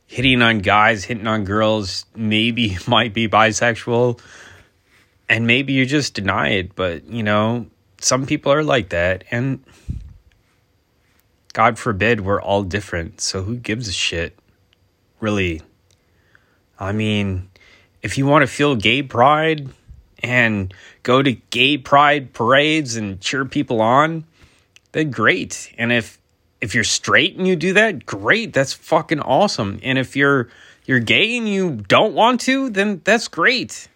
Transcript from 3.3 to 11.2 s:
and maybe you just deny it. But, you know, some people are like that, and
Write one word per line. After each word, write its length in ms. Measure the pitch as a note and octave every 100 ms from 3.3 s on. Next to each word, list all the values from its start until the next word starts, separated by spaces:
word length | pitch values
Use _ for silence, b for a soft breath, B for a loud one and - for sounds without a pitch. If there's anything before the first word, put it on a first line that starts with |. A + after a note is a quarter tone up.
| G#2+ A2 G#2 A#2+ A2 - A#2 B2 A#2+ B B B B B _ _ _ _ _ -
and 180 | A2+ A#2
maybe 280 | B2+ C#3
you 100 | C3+
just 300 | B2+ D3 -
deny 380 | - G2 G#2 C#3+
it. 220 | G2 F2+
But, 300 | - F#2 D#2+
you 180 | - A#2
know, 440 | G#2+ G#2+ A2 A#2+ A2 _ _ -
some 240 | - C3
people 280 | A#2+ D3+ C#3
are 100 | D3
like 240 | D3 C3+ -
that, 360 | E2+ F2+ F#2 -
and 320 | A#2+ C3+ C3 _ B B B B - _ _ _ _ _ _ _ _ _ _